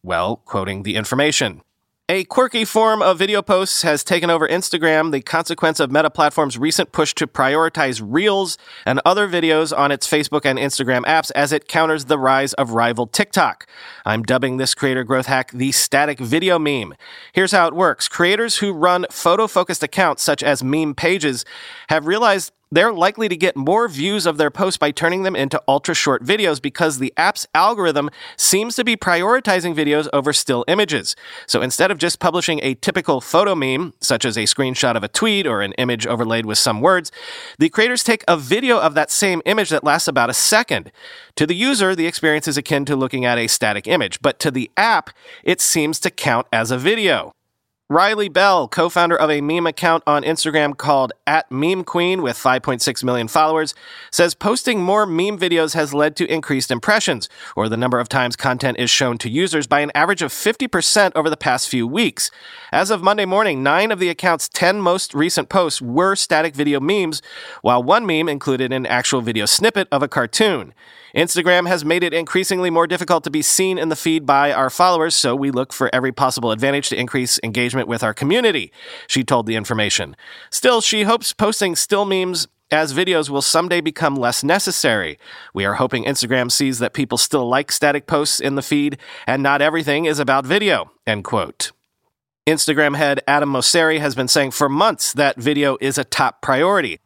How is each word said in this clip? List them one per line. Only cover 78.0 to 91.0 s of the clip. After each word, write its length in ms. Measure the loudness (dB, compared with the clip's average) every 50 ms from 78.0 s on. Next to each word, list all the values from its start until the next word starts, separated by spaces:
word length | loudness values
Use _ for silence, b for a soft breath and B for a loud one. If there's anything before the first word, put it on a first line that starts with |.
our 100 | -2 -2
community," 600 | -2 -2 -2 0 0 2 2 2 0 0 -6 -8 B B B B B B B
she 160 | B -2 -2
told 240 | 0 2 2 2 2
The 80 | 0 -2
Information. 640 | -2 -2 -2 -2 0 0 0 0 -2 -4 -6 -12 B B B B B B B
Still, 300 | -8 0 2 2 2 2
she 240 | 0 0 0 0 2
hopes 280 | 2 0 0 -2 -6
posting 440 | -4 -2 -2 -2 0 0 -2 -2 0
still 280 | -2 -2 0 0 0 0
memes 440 | 0 0 -2 -2 -2 -4 -6 -6 _ _ _ _ _
as 200 | 0 0 0 0
videos 380 | 0 -2 0 2 0 0 0 0
will 120 | -2 -2
someday 380 | 0 2 2 2 2 2 -2 -2
become 360 | -2 -2 -4 0 -2 0 0
less 260 | 0 0 0 -2 -2
necessary. 760 | 0 2 2 2 0 -2 -2 0 2 2 2 2 -2 -4 -8 B B B B B B B
"We 120 | B -4 -2
are 100 | -2 0
hoping 300 | 0 -2 -2 -2 -4 -2
Instagram 460 | -2 -4 -4 -2 0 0 0 0 0
sees 300 | 0 0 0 -2 -2 -2
that 140 | -4 -4 -2
people 240 | -4 -4 -4 0 -2
still 300 | 0 0 0 -2 0 0
like 220 | 0 -2 0 -2
static 380 | -4 0 2 2 0 0 -2 -2
posts 320 | 0 0 0 0 -2 -2
in 160 | -2 -2 -2
the 60 | -2
feed 360 | -2 0 0 0 0 -2 -4 B B B B B B
and 160 | -2 -2 2
not 220 | 2 2 2 4
everything 440 | 2 2 2 0 0 0 0 0 0
is 120 | 0 0 0
about 260 | 2 2 2 2 2
video," 460 | 0 0 2 2 2 0 0 -2 -6 _ _